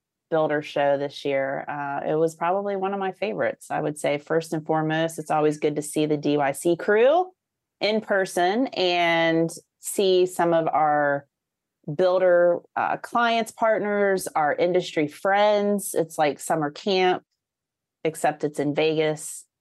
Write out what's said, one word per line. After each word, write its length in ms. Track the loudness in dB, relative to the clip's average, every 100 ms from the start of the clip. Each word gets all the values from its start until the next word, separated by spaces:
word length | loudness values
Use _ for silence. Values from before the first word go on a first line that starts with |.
| _ _ -4
builder 320 | 0 2 0
show 360 | -2 0 2 2
this 260 | -2 -6
year. 400 | -2 -2 -2 -4 -8
Uh, 400 | -8 -6 -6 -2
it 60 | 0
was 200 | 0 0
probably 400 | -2 -2 -2 -4
one 160 | -4
of 80 | -4
my 120 | -6
favorites. 580 | -4 -6 -2 -4 -4 -6
I 100 | -4
would 180 | -4 -4
say, 200 | -4 -4
first 340 | -2 -4 -2
and 120 | -4
foremost, 540 | -2 -2 0 -2 -2 -4
it's 120 | -4
always 280 | 0 0 0
good 180 | -2 -2
to 60 |
see 240 | -4 -2 0
the 100 | 0
D 200 | 0 0
Y 160 | 0
C 240 | -2 -2 0
crew 560 | 2 4 4 4 0 -8 _ _ _ -6
in 200 | -2 -2
person 680 | 0 -2 0 0 0 0 -2
and 800 | -2 0 2 2 2 2 2 0 -4 -20 _
see 480 | -6 0 4 4 2
some 260 | 0 2
of 140 | 2 2
our 600 | 2 2 2 2 0 -6 _ _ _ _ _ -8
builder, 640 | 0 2 4 4 6 4 2 -2
uh, 220 | -2 -2 -2
clients, 560 | -4 0 0 0 -2
partners, 720 | 0 0 2 0 0 2 0 -2
our 200 | 0 0
industry 520 | 2 2 0 0 -2 -4
friends. 880 | -2 0 4 4 4 2 -2 -2
It's 240 | -4 -2 -2
like 220 | -2 -2
summer 300 | -4 -2 -4
camp, 520 | -4 -2 2 2 0 -6 _ _ _ _ _ _ _
except 400 | -6 -2 -2 -2
it's 160 | -4 -2
in 160 | -2
Vegas, 680 | 0 0 2 0 -2 -8 -16 -20 _